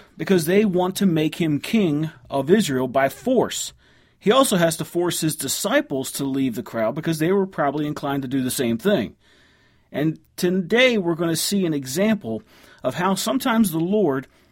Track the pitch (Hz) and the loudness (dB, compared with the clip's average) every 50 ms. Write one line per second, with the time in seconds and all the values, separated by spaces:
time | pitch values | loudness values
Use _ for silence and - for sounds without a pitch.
0 | - _ _ - 156 - 196 180 156 156 185 208 226 208 175 180 180 185 190 - | -20 _ _ -8 -2 2 2 2 2 2 2 2 2 2 2 0 0 0 0 0
1 | 202 190 165 156 156 156 - - 175 156 151 135 - - - 226 202 170 143 147 | 2 2 2 2 0 0 0 -2 -2 0 0 -2 -2 0 0 2 2 2 0 0
2 | 156 156 - - - - - 139 135 139 190 226 185 147 135 123 131 127 113 135 | -2 -4 -8 -12 -14 -8 -4 -4 2 4 4 4 4 2 0 0 0 0 0 2
3 | 135 135 - - - 247 262 220 139 95 - - - - - _ _ _ _ _ | 2 0 0 -2 -2 0 2 2 2 0 -2 -6 -10 -10 -12 _ _ _ _ _
4 | _ _ _ _ - 185 226 269 269 262 220 175 170 165 160 - 156 - - 170 | _ _ _ _ 0 2 4 4 4 4 2 2 2 2 0 0 -6 -6 -4 -2
5 | 175 175 165 - 165 156 156 - - 131 - - - 196 139 208 294 - 147 131 | -2 -2 -2 -2 -2 -2 -4 -4 -6 -6 -6 -4 -2 0 0 0 0 -2 -4 -6
6 | 131 - - - 143 139 131 139 135 131 110 123 120 - - 117 110 110 131 160 | -6 -6 -6 -6 -4 -4 -2 0 -2 -2 -2 -4 -8 -8 -4 -2 -2 -2 -2 -2
7 | 156 165 165 151 156 175 196 202 190 190 - - 151 143 143 151 151 147 147 - | -2 -2 -2 0 0 2 2 2 0 -2 -2 -2 -2 -2 0 -2 -4 -4 -6 -6
8 | - 139 139 139 135 127 131 135 127 127 - - 131 117 117 117 - 196 208 156 | -4 -4 -4 -4 -4 -2 -2 -2 -2 -2 -2 -2 -2 -2 -2 0 0 0 0 0
9 | 104 - - _ _ _ _ _ _ _ _ _ _ _ _ _ _ _ - - | 0 -4 -8 _ _ _ _ _ _ _ _ _ _ _ _ _ _ _ -6 -4
10 | 147 160 156 - _ _ _ - - 180 185 190 180 156 208 240 262 254 233 214 | -2 -2 -2 -4 _ _ _ -4 -2 0 0 0 0 0 2 4 4 4 4 2
11 | 180 170 170 156 175 165 160 151 - - 202 202 185 165 156 143 131 131 131 175 | 0 0 -2 0 0 -2 0 -2 -2 -2 0 0 0 0 0 -2 -4 -4 -2 0
12 | 202 220 220 196 - 226 226 214 - _ _ - - - - _ - 131 127 - | 2 2 0 0 -2 -6 -8 -8 -10 _ _ -20 -20 -20 -14 _ -6 -4 -4 -2
13 | 180 190 196 190 - - 262 262 - 269 226 226 226 180 156 160 165 180 202 220 | 0 0 0 0 -2 -2 -2 -2 0 0 2 2 2 2 2 -2 0 0 2 2
14 | 196 151 135 135 135 - _ _ _ _ | 2 2 0 0 -4 -8 _ _ _ _